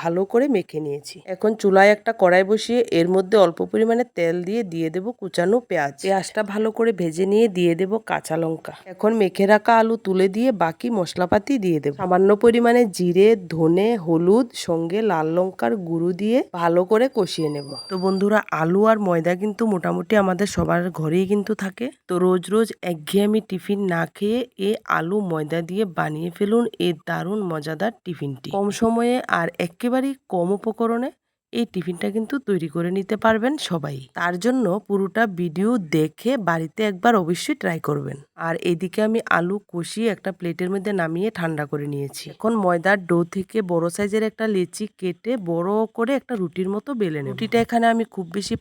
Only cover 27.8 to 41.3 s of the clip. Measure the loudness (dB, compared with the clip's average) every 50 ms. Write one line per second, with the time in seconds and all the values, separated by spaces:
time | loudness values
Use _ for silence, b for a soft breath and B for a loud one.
27.8 | -4 -4 -6 _ -10 -12 -10 -8 -8 -8 -8 -8 -10 -6 -4 -2 -2 -2 0 0
28.8 | 2 2 2 2 2 0 0 0 -2 -2 -2 -2 -2 -2 -4 -4 -4 -6 -4 -4
29.8 | -4 -2 0 0 -2 -2 -4 -8 _ -6 -4 -2 0 0 -2 -2 -4 -4 -4 -2
30.8 | -2 -2 -2 -2 -4 -6 -8 _ _ _ _ _ _ _ -4 -4 -4 -4 -4 -6
31.8 | -6 -6 -6 -6 -4 -4 -4 -4 -4 -4 -6 -6 -4 -2 -2 -2 -2 -4 -4 -4
32.8 | -4 -2 -2 -4 -4 -4 -4 0 2 2 2 2 0 -2 -2 -4 -4 -4 -4 -4
33.8 | -4 -6 -8 -10 -12 -12 -8 -4 -4 -4 -2 -2 0 0 0 2 2 0 0 -2
34.8 | -2 -2 -2 -2 -2 -2 0 0 0 0 0 -2 -4 -4 -2 -2 0 0 0 0
35.8 | -2 0 0 0 0 0 -2 -4 -4 -2 -2 -2 0 -2 -2 -2 -4 -6 _ -4
36.8 | -2 -2 -2 0 2 4 4 4 2 0 -2 -2 -2 -4 -4 -4 -2 -4 -4 -4
37.8 | -4 -4 -4 -4 -4 -8 -10 -12 -16 _ _ -8 -6 -4 -4 -2 -2 -2 -2 -2
38.8 | -2 -6 -2 -2 0 0 0 0 2 2 2 2 2 0 -2 -4 -6 _ -8 -8
39.8 | -8 -6 -4 -2 -2 -2 -2 -2 -6 -8 -8 -6 -6 -6 -4 -4 -4 -4 -4 -4
40.8 | -2 -2 -2 -2 -2 -2 -2 -2 -2 -4